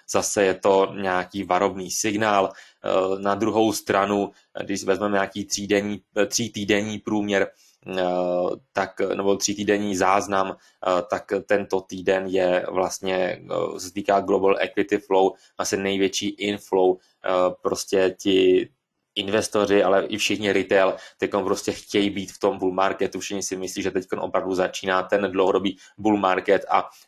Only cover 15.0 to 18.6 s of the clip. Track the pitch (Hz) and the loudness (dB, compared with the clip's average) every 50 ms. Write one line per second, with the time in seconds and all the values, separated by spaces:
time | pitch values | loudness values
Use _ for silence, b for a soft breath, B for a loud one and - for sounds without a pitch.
15 | - - 95 95 95 92 B B B B B - 95 - 107 98 98 98 98 95 | 0 2 2 4 4 2 B B B B B -6 -4 -2 -2 -2 -2 -2 0 0
16 | 98 92 - - 104 101 101 - 101 104 104 101 - - 98 95 92 92 92 b | 0 0 0 -2 -4 -6 -6 -4 -4 -4 -4 -4 -4 0 2 4 4 4 2 b
17 | b b b b - 95 92 92 92 90 90 - - 98 95 - - - 101 95 | b b b b -4 0 0 2 2 0 0 -2 -4 -4 -4 -4 -4 -2 0 2
18 | 95 90 92 - - 101 92 - 92 92 92 - | 2 0 0 -2 0 2 4 4 6 6 4 4